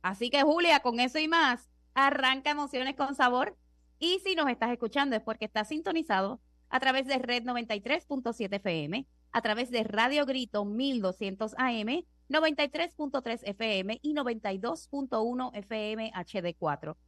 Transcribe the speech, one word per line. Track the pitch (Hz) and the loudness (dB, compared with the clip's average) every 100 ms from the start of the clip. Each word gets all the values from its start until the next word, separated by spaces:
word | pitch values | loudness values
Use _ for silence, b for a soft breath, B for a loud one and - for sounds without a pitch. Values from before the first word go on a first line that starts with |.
Así | 185 190 240 | -4 -2 2
que, | 285 | 4
Julia, | 247 330 339 285 | 6 6 6 6
con | 247 233 | 4 0
eso | 254 311 | 0 0
y | 311 | 2
más, | 330 285 240 - _ _ 254 | 4 4 2 -6 _ _ 4
arranca | 277 277 262 262 277 | 4 6 2 2 0
Emociones | 294 285 254 262 269 | -2 -2 -2 -4 -2
con | 277 277 | -2 4
Sabor. | 254 247 339 - _ _ _ _ | 4 4 0 -4 _ _ _ _
Y | 330 370 | -2 0
si | 381 339 | 0 2
nos | 285 | 0
estás | 240 233 | 0 -2
escuchando | 240 226 285 285 220 | -2 -2 0 0 0
es | |
porque | 226 220 214 | -4 -6 -4
estás | 214 208 | -4 -4
sintonizado | 311 359 330 320 190 196 247 _ _ _ | -4 -2 -2 0 0 0 -6 _ _ _
a | 254 | 0
través | 262 262 262 | 2 0 0
de | 262 | -2
Red | 240 247 | 0 -2
noventa | 240 240 233 208 | -2 -4 -4 -6
y | |
tres | 226 320 _ | -2 -2 _
punto | 277 233 | -4 -4
siete | 226 196 196 | -4 -4 -2
F | 202 165 | -2 -2
M, | 147 214 269 _ _ | -2 -6 -8 _ _
a | 233 | -2
través | 220 214 247 | 0 -2 -2
de | 240 | -2
Radio | 226 208 240 294 277 | -2 0 2 2 0
Grito | 262 240 208 202 | -2 -2 -4 -2
mil | 214 277 254 | -2 0 0
doscientos | 190 185 196 196 214 - | -2 -2 -6 -4 -6 -2
A | 254 | -2
M, | 233 214 311 - _ _ | 0 -2 -4 -6 _ _
noventa | 302 320 302 | 2 2 2
y | 285 | -2
tres | 302 339 - | -2 -4 -4
punto | 294 262 | -4 -4
tres | 240 226 | -4 -6
F | 202 196 226 196 | -6 -4 -2 -2
M | 190 233 | -2 -4
y | 294 | -2
noventa | 294 247 226 214 | -2 -2 -4 -4
y | 190 | -4
dos | 233 320 - | -4 -6 -8
punto | 277 269 226 | -8 -4 -2
uno | 226 247 254 247 | -2 -2 -6 -8
F | 196 220 214 | -8 -6 -4
M | 220 220 | -6 -6
H | 185 175 202 | -8 -6 -4
D | 175 165 | -4 -2
cuatro. | 160 143 156 160 | -4 -4 -6 -12